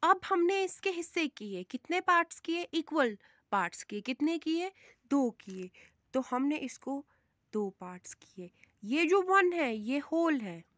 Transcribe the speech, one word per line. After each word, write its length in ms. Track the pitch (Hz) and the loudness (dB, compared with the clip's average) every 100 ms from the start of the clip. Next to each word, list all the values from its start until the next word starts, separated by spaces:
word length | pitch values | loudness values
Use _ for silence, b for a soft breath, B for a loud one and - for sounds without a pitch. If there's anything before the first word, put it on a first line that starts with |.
अब 180 | 330 381 | 6 4
हमने 400 | - 370 349 392 | 4 2 4 4
इसके 260 | 381 - - | 0 -2 -4
हिस्से 380 | 349 339 - 311 | -4 -4 -2 -2
किए, 340 | - 208 - | -4 -10 -8
कितने 360 | - 254 - 349 | -8 -10 -4 -2
पार्ट्स 400 | 370 349 330 - | 4 2 2 -4
किए? 280 | - 330 349 | -6 -6 -2
इक्वल 440 | 330 294 311 254 208 b b _ | -4 -2 0 0 0 b b _
पार्ट्स 320 | 202 175 - | -2 -2 -4
किए। 180 | - 208 | -10 -8
कितने 380 | 214 254 294 330 | -6 -2 0 0
किए? 340 | 311 330 359 381 b b _ | -2 -2 -4 -10 b b _
दो 240 | 285 254 | 2 2
किए। 400 | - - 185 185 b b b _ | -2 -14 -12 -12 b b b _
तो 80 | 262 | -6
हमने 360 | 254 247 277 302 | -4 -2 0 -2
इसको 500 | 277 - - 277 294 _ _ _ _ | -6 -10 -8 -8 -10 _ _ _ _
दो 180 | 214 202 | -6 -6
पार्ट्स 440 | 190 180 180 - | -8 -16 -8 -8
किए। 360 | - - - 180 b b b | -8 -16 -16 -16 b b b
ये 200 | 202 277 | -2 2
जो 180 | 339 381 | 4 4
वन 300 | 370 381 370 | 6 4 4
है, 240 | 339 277 220 | 2 -2 -2
ये 220 | 214 277 | -2 -2
होल 420 | 285 320 330 294 | 0 0 2 2
है 240 | 208 170 - | -2 -10 -14